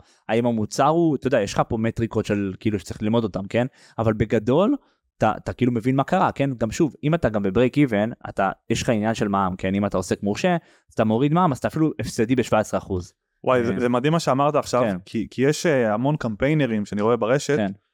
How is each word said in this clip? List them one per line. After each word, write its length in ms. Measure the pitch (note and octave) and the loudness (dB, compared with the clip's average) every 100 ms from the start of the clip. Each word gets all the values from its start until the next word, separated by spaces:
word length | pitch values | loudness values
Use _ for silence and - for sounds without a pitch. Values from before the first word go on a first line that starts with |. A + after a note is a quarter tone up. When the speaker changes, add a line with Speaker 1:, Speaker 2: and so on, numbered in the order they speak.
| - _ - | -6 _ -2
Speaker 1:
האם 180 | A2+ A#2+ | 0 0
המוצר 400 | A2+ G#2+ - C#3 | 0 -2 0 2
הוא, 300 | E3 E3+ C3+ | 2 2 0
אתה 100 | B2+ | 0
יודע, 140 | C3 | 0
יש 140 | G2 | 0
לך 80 | - D3+ | -2 -2
פה 80 | A2+ | -2
מטריקות 500 | A2+ - A2+ A2 - | -2 -2 -2 -2 -2
של, 260 | G#2 G2 F#2+ | -2 -2 -4
כאילו, 180 | A2+ G#2 | -2 -4
שצריך 240 | - - | -6 -6
ללמוד 220 | G#2+ A#2 | -2 0
אותם, 220 | A2 G2 G2 | 0 -4 -4
כן? 180 | A#2 B2+ - - - | -2 -2 -6 -12 -2
אבל 140 | A2 | 0
בגדול, 640 | A2 A2 A2+ G#2+ C#3+ G#3+ C#4+ - _ _ - | 0 0 0 2 2 2 0 -6 _ _ 0
אתה, 140 | A2 - | 0 0
אתה 160 | - | -6
כאילו 200 | - B2 | -2 0
מבין 240 | A#2+ A2+ C3+ | 2 0 0
מה 80 | |
קרה, 280 | C3+ F#3 E3 | 0 2 2
כן? 180 | - C#3 B2 | 0 -2 -2
גם 120 | A2+ | -4
שוב, 240 | - D#3+ - | 0 -2 0
אם 100 | D3 | -2
אתה 140 | E3 B2 | 0 0
גם 140 | G#2+ | 0
בברייק 360 | G2 G2 B2 C#3+ | 0 2 2 4
איבן, 320 | C#3+ G2+ A2 - - | 2 2 0 -4 -8
אתה, 220 | - F#2+ - - | -2 -2 -2 -4
יש 120 | A#2 | -2
לך 60 | - | 0
עניין 260 | A2 G#2+ | 0 0
של 140 | A2+ G#2+ | 0 0
מע"מ, 280 | G2 F#2+ F#2 | 0 0 -2
כן? 180 | F#2+ | -2
אם 120 | G2 G2+ | 0 0
אתה 100 | F#2+ | -2
עוסק 260 | F#2 - | -2 -2
מורשה, 300 | G2+ G#2 F#3 E3+ - _ _ | -2 0 0 0 -4 _ _
אז 60 | |
אתה 100 | - | -2
מוריד 280 | A2 A2 C#3+ | 0 2 2
מע"מ, 200 | E3+ F3+ | 2 2
אז 60 | A#2+ | 0
אתה 100 | A2 | -4
אפילו 220 | D#3 D#3 - | 0 -2 -2
הפסדי 360 | B2+ - A2 B2+ | -4 -2 0 0
בשבע 220 | A2 A2 | 2 0
עשרה 200 | G#2 G2 | 2 -4
אחוז. 340 | - F#2 F2 _ _ _ | -4 -6 -6 _ _ _
Speaker 2:
וואי, 200 | - B2+ | 0 0
זה, 80 | A#2+ | 0
Speaker 1:
אה. 60 | B2+ | 0
Speaker 2:
זה 80 | A#2+ | 0
מדהים 240 | B2 C#3 | 0 0
מה 80 | E3 | 0
שאמרת 340 | D3+ C3 D3 | 0 0 2
עכשיו, 280 | C#3+ - B2 | 0 0 0
Speaker 1:
כן. 140 | A#2 F#2 | 0 -2
Speaker 2:
כי, 220 | - A2+ - | -6 -6 -6
כי 120 | - | 0
יש, 240 | C3+ D3+ F3+ | 0 0 0
אה, 280 | C3+ A2 | 2 2
המון 220 | G#2+ C3+ D3+ | 0 0 -2
קמפיינרים 680 | B2 G#2 C3+ D#3 C3 G#2+ G2+ | -4 -2 0 2 0 -2 -4
שאני 160 | G#2 | -2
רואה 140 | G#2+ A#2+ | 0 2
ברשת, 400 | A2 C#3 - C#3+ | 2 0 0 -2
Speaker 1:
כן. 160 | G2+ G2 _ | -2 -6 _